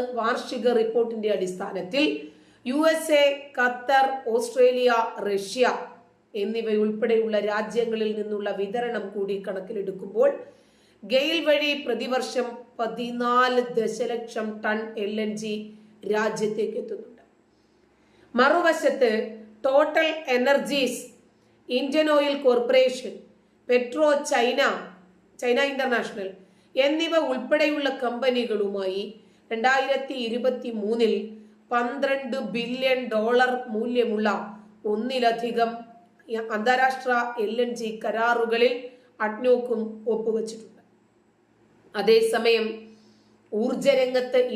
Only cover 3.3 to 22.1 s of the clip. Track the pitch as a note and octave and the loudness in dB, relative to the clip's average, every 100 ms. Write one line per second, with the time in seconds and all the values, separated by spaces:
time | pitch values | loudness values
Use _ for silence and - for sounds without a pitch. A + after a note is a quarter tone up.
3.3 | C#4 - - B3 B3 - C4+ B3+ - A#3 | 2 -6 -2 0 0 2 4 4 0 -2
4.3 | A3+ A#3+ C4 B3 B3 B3 A#3 A#3 A3+ G3+ | -2 0 4 6 6 4 2 0 -4 -4
5.3 | G3 F#3+ B3+ A#3 - - - _ _ _ | -4 -4 0 2 0 -8 -16 _ _ _
6.3 | A3 G#3 A3+ A3 G#3+ G#3+ G#3+ A3+ A3+ A3 | -6 -4 -2 0 0 0 0 2 2 2
7.3 | G#3 G#3 G#3 G3+ A#3 A3+ A3 G#3+ G#3+ G#3 | 0 0 -2 -2 -2 -2 0 -2 -2 -4
8.3 | G#3 G3+ F#3+ G3 A#3+ A#3+ A3 G3+ G#3 G3 | -4 -4 -4 -4 -4 -4 -4 -6 -6 -4
9.3 | G3 G#3 F#3+ F#3 A3 F#3 F#3 G3 G#3 C#4 | -4 -6 -8 -8 -8 -6 -8 -6 2 2
10.3 | C4+ - - _ _ _ _ G3 C4 D4+ | 0 -10 -20 _ _ _ _ -2 0 2
11.3 | E4 D4 C#4+ D4 C#4+ A#3+ A3+ B3 B3+ - | 0 2 2 2 -2 -2 -4 -2 -2 -2
12.3 | B3+ A#3 - - - A3 A3 A#3+ A#3+ A#3+ | -4 -4 -8 -14 -6 -6 -4 -6 -2 2
13.3 | B3 B3+ B3 A#3+ A#3 G#3+ G#3+ A#3 A#3 - | 4 4 2 0 0 -2 -2 -4 -4 -6
14.3 | A3+ G#3+ G#3+ A3 G#3+ - - G3+ G#3+ G#3+ | -6 -6 -4 -2 -2 -4 -6 -4 -4 -4
15.3 | G#3+ A3 G#3+ G#3+ - - - G3 G#3+ G#3+ | -4 -6 -6 -8 -18 -20 -14 -2 0 0
16.3 | - G#3+ G#3+ G#3 B3 A3 G3 - - _ | 0 -2 0 -4 -4 -8 -10 -12 -20 _
17.3 | _ _ _ _ _ _ _ _ _ _ | _ _ _ _ _ _ _ _ _ _
18.3 | A#3 C4+ E4+ E4+ D#4 C#4+ - A#3 A3 G#3+ | 2 4 4 2 2 2 2 2 2 -4
19.3 | - - - C4+ C#4 D4+ D#4 D#4 D4+ - | -8 -18 -4 2 4 4 2 0 -2 -2
20.3 | B3 C4 C#4 G#3+ C#4+ B3 - - - _ | 0 4 2 2 0 0 -2 -12 -20 _
21.3 | _ _ _ - B3+ C#4+ D#4 D#4 | _ _ _ -4 -2 0 2 4